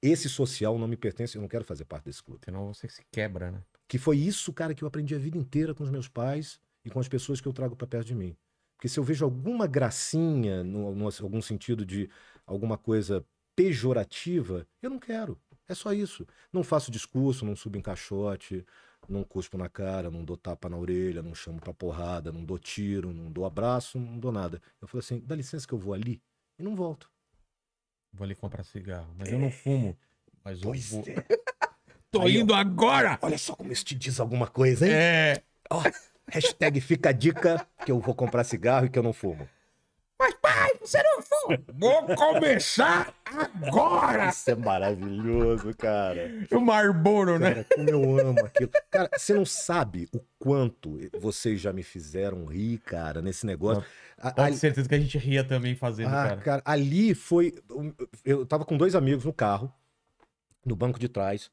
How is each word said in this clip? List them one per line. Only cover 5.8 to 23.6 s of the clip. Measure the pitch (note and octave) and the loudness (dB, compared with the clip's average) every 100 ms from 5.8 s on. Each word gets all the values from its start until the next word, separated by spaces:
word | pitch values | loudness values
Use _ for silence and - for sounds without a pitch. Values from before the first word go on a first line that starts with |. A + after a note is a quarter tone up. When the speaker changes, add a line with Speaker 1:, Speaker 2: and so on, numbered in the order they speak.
Speaker 1:
os | C#3+ | -6
meus | C3+ B2 | -6 -6
pais | - B2 C#3+ D3+ - _ _ | -4 -4 -4 -8 -16 _ _
e | - | -8
com | C3 | -6
as | B2+ | -2
pessoas | C3 - C3+ | -4 -2 -6
que | C#3 | -4
eu | |
trago | C3 B2+ B2 | -6 -6 -6
pra | - | -6
perto | A#2 A2+ | -6 -4
de | A#2+ | -6
mim. | F#2 E2 _ _ _ _ | -6 -10 _ _ _ _
Porque | B2 | -6
se | C#3 | -2
eu | |
vejo | C3 D3+ | -2 0
alguma | D3 B2+ D3 B3 G3 | 0 -2 -4 -2 0
gracinha, | C#3+ B2+ - - D#3 E3 D3 A2 F#2 | 0 0 -2 -4 0 0 2 0 -2
no, | F2+ G2+ G2+ G2 | -4 -6 -6 -4
no, | G#2 - | -6 -6
algum | G2+ A2 | -6 -6
sentido | - G#2+ - A#2 G2 | -6 -8 -4 -4 -4
de | G2 F#2 - - _ - | -6 -6 -10 -20 _ -10
alguma | G2 A2+ A2 | -6 -4 -4
coisa | - A2 G2 G2 - _ _ - | 0 0 0 -4 -4 _ _ 2
pejorativa, | F#3 C3+ A#2+ A#2+ G2+ - E3+ F3 G2 F#2 D#2+ _ | 2 2 0 0 -2 -8 -4 -4 -4 -8 -10 _
eu | B3 | -12
não | C4+ | -12
quero. | - A3+ G#3+ A2+ _ _ _ | -10 -8 -8 -12 _ _ _
É | F#3 | -10
só | G#3+ | -4
isso. | G3+ G#3 - - _ _ | -4 -4 -8 -18 _ _
Não | F3+ | -4
faço | F3 D#3 C3+ | 0 0 0
discurso, | A2 - B2+ C3+ C3 G#2+ | -8 -4 0 0 0 -4
não | G#2 | -6
subo | A2 G2+ | -8 -8
em | |
caixote, | F#2 F#2 - G2 G2+ F#2+ - F#2+ F2 _ _ _ - | -8 -10 -8 -4 -4 -6 -8 -12 -12 _ _ _ -8
não | G2 | -6
cuspo | G2 F#2+ F2+ F#2+ | -6 -8 -8 -8
na | F2+ | -10
cara, | - G2 F#2+ F2 | -6 -6 -4 -6
não | E2 E2 | -8 -10
dou | F2 | -10
tapa | - E2+ F2 | -10 -10 -8
na | E2+ | -8
orelha, | F2 F2+ F#2 E2+ | -4 -2 -2 -4
não | E2 E2 | -10 -14
chamo | - E2 | -14 -12
pra | E2 | -12
porrada, | E2 F2+ E2 F2 F2 D#2+ | -10 -8 -6 -6 -6 -8
não | D#2+ | -10
dou | E2 F2+ | -10 -10
tiro, | - - G2+ G2 F2+ | -10 -6 -4 -4 -6
não | E2+ E2 | -10 -12
dou | D#2 F#2 | -6 -6
abraço, | D#2+ | -2